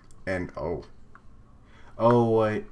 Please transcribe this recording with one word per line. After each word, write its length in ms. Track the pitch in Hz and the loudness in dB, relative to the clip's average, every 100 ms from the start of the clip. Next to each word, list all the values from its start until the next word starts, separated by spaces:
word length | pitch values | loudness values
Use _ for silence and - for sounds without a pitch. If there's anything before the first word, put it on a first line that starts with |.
| - - - | -20 -14 -8
And, 260 | 92 85 - | -6 -6 -8
oh. 260 | 80 85 - - - - - - - - - - - - | -6 -6 -10 -20 -20 -20 -20 -20 -20 -20 -20 -20 -18 2
Oh, 400 | 113 120 117 110 | 4 6 4 2
wait. 280 | 107 107 - | 2 -2 -8